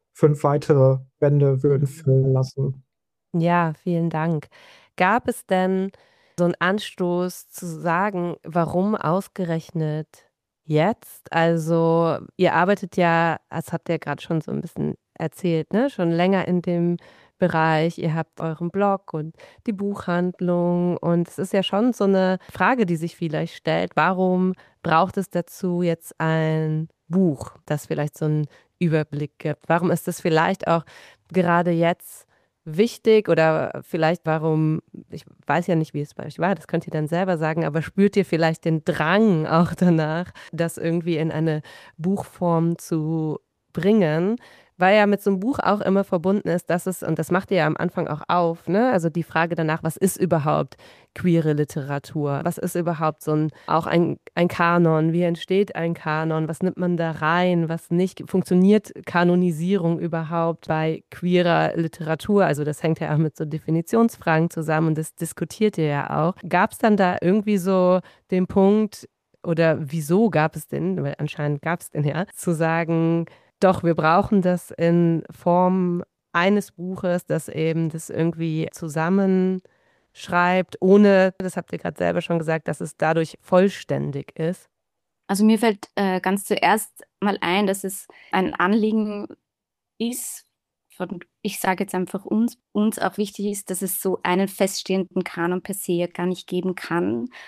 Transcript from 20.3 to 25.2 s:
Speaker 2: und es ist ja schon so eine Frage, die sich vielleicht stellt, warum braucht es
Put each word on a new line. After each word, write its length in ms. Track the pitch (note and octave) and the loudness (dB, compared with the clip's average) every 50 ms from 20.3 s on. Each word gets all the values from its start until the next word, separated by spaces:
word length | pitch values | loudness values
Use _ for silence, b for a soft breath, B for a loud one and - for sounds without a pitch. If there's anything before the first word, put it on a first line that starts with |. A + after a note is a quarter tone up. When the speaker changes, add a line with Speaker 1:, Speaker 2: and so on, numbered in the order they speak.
| F3+ - F3+ F3 F3 F3 F3 F3 F3 F3 F3 F3+ F3 - | -4 -2 -2 0 0 0 2 2 2 2 0 0 -2 -2
Speaker 2:
und 300 | - E3+ E3+ F3 E3+ - | 0 0 0 0 0 -2
es 120 | - - | -4 -8
ist 140 | F#3+ - - | -6 -2 -2
ja 100 | G3 F#3+ | -2 0
schon 300 | - - G3 A3+ B3+ A3+ | 0 0 0 2 0 0
so 100 | - G#3 | 0 2
eine 320 | G3 G3 F#3+ F#3 F#3 F#3+ F#3 B B | 2 2 4 2 2 0 -2 B B
Frage, 340 | - - F#3 G3 C4 B3+ A3 | -4 0 2 2 2 2 2
die 100 | E3+ E3+ | 0 0
sich 200 | D#3+ E3 E3+ - | -2 -4 -6 -6
vielleicht 400 | - F3 D#3+ D3+ D#3 D#3+ E3 - | -6 -6 -4 -4 -4 -4 -6 -8
stellt, 360 | - - D#3+ D#3 E3 F3+ F3 - | -6 -2 -2 0 0 0 -2 0
warum 580 | - D#3 F3 F#3+ F3+ F#3 F#3 F#3 F3+ F#3 F#3 F#3 b b b b b - | 2 2 2 2 2 2 2 2 2 2 0 -2 b b b b b -2
braucht 340 | E3 D#3+ D#3+ F#3 F#3 - | 2 4 4 4 2 0
es 120 | G3+ | -4